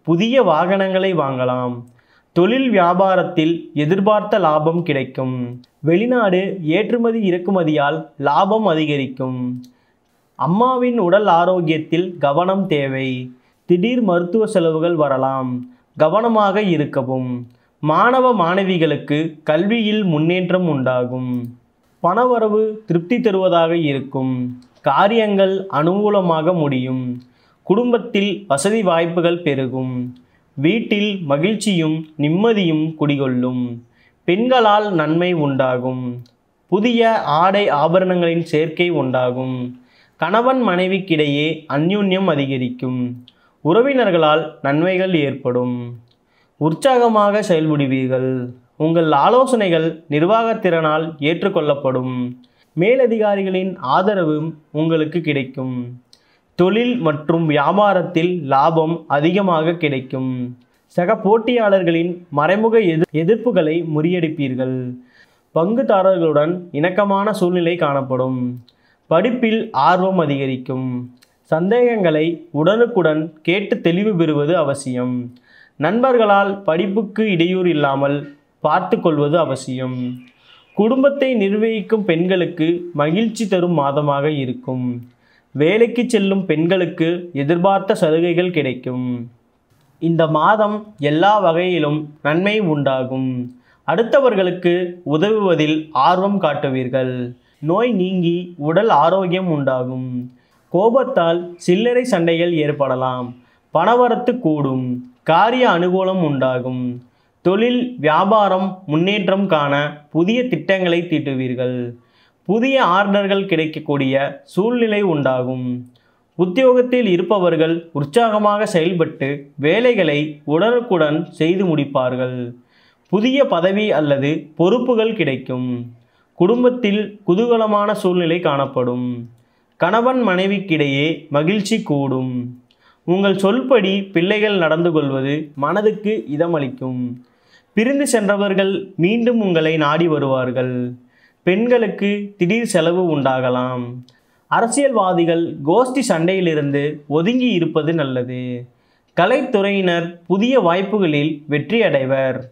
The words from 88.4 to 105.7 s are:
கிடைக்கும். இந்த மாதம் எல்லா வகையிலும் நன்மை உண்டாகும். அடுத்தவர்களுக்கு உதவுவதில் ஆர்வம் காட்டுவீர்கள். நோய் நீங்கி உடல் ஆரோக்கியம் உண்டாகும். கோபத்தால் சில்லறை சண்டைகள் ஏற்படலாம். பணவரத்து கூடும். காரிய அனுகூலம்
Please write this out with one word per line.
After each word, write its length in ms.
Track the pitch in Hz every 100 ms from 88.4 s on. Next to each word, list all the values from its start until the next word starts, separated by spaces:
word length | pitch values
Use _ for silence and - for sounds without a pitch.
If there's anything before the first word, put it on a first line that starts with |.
| 180
கிடைக்கும். 800 | 165 131 127 127 127 123 123 120 - _ _ _ _ _ _
இந்த 280 | 165 165 160
மாதம் 640 | 156 170 214 208 208 - -
எல்லா 400 | 143 156 190 214
வகையிலும் 720 | 180 165 185 170 147 151 151 -
நன்மை 360 | 143 160 196 214
உண்டாகும். 1000 | 180 147 135 131 123 131 131 123 123 - _ _ -
அடுத்தவர்களுக்கு 1080 | 247 226 285 262 196 180 175 175 175 175 175
உதவுவதில் 840 | 139 156 202 220 196 160 151 156 156
ஆர்வம் 500 | 131 147 185 202 196
காட்டுவீர்கள். 920 | 156 139 143 131 123 131 127 127 120 123 _ _
நோய் 320 | 147 190 247
நீங்கி 640 | 202 180 185 170 175 175 -
உடல் 320 | 147 165 226
ஆரோக்கியம் 640 | 147 160 190 180 180 185
உண்டாகும். 840 | 151 135 127 127 127 127 123 123 - _ _ _
கோபத்தால் 840 | 170 226 254 247 185 165 175 175 -
சில்லறை 460 | - 180 240 247
சண்டைகள் 500 | 247 185 170 165 175
ஏற்படலாம். 800 | 165 147 143 135 127 127 127 123 123 _ _ _
பணவரத்து 640 | 151 190 247 240 233 254 -
கூடும். 720 | 160 151 139 131 127 123 - _
காரிய 460 | - 165 214 254
அனுகூலம் 540 | 240